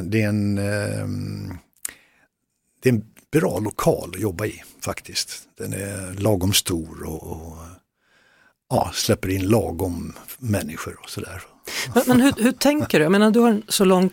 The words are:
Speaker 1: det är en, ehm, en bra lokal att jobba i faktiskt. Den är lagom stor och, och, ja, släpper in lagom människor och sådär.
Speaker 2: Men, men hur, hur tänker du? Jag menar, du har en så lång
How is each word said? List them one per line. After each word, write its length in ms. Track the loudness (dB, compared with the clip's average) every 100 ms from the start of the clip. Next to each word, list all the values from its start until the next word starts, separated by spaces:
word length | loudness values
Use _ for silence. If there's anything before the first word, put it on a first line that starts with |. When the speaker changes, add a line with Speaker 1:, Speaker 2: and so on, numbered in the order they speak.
Speaker 1:
det 200 | 0 0
är 60 | 2
en, 280 | 0 0 -2
ehm, 1000 | -2 -2 -4 -4 -6 -6 -8 -8 -10 -12 -18 _ -14 -14 _ _ _ _ _ _ _ _ 2
en 160 | 2 -2 _ _
bra 280 | 0 0 -2
lokal 520 | -4 0 0 0 -2 -4
att 60 |
jobba 240 | -4 -4 -6
i 180 | -8 -18 -12
faktiskt. 680 | -10 -10 -8 -8 -8 -10 -16 -12
Den 160 | -8
är 400 | -6 -6 -8 -10
lagom 400 | -2 0 2 2
stor 500 | 0 -2 -4 -6 -10
och, 200 | -10 -10 -10
och, 260 | -12 -12 -16 -18 -20 _ _ _ _ _ _ _ _ -4
ja, 220 | -2 0
släpper 360 | -2 -2 -2 -2
in 180 | -2 2
lagom 640 | 2 0 -4 -4 -4 -10 -14 -18 -8
människor 600 | -2 -2 -2 -10 -12 -12
och 60 | -14
sådär. 320 | -12 -10 -12 -16 _ -12 -8 -2 0
Speaker 2:
Men, 80 | 4
men 140 | 6
hur, 120 | 6 4
hur 140 | 2
tänker 480 | 2 2 2 2 2
du? 40 | 4
Jag 60 |
menar, 200 | 6 6
du 80 | 6
har 100 | 6
en 140 | 4 0
så 180 | 2 6
lång 240 | 6 4